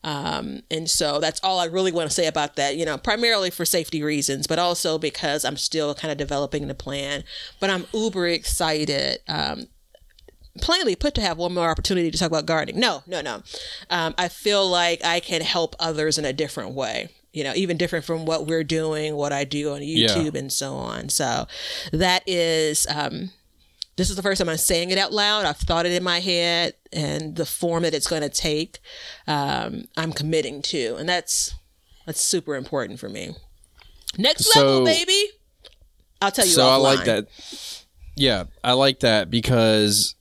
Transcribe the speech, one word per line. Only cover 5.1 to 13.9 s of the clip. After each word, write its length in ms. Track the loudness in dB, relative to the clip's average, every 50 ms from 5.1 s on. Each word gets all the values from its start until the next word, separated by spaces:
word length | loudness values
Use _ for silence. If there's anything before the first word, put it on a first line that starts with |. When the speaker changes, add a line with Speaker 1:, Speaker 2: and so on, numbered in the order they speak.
| -4 -2 -2 -2 0 0 0
Speaker 1:
I'm 140 | -2 -2
still 360 | -2 -4 -2 -2 -2 -2 -2 -4
kinda 220 | -4 -4 -4 -4
developing 520 | -4 -4 -2 -2 -2 -2 -2 -2 -4 -4
the 60 | -4 -8
plan. 500 | -8 -8 -8 -8 -6 -6 -6 -6 -8 -8 -10 -14 -14 -14 -16 -8 -4
But 100 | 0 0
I'm 160 | 0 0 -2 -4 -2
uber 340 | -2 -2 0 0 0 0
excited, 920 | 0 0 0 -2 -2 -2 0 0 0 0 0 0 0 0 0 0 -2 -2 -4 _
um, 400 | -6 -4 -2 -2 -2 -4 -6 -10 -14 _ _ _ _ _ -20 -20 -20 _ -20 -20 -20 _ _ -20 -20 _ -6
plainly 340 | 0 0 2 2 2 0 0
put, 180 | 0 0 -2 0
to 60 | 0
have 160 | -2 -2 -2
one 160 | 0 -2 -2 0
more 160 | 0 0 2
opportunity 400 | 0 0 -2 0 0 0 0 0
to 80 | 0
talk 120 | 0 -2 0
about 160 | 0 -2 0
gardening. 340 | 0 0 0 0 -2 0 0
No, 240 | 0 0 0 -2 -8
no, 140 | -8 -8 -6
no. 220 | -4 -6 -8 -8 -10 -14 -14 -14 -12 -12 -12 -14 -6
Um, 260 | _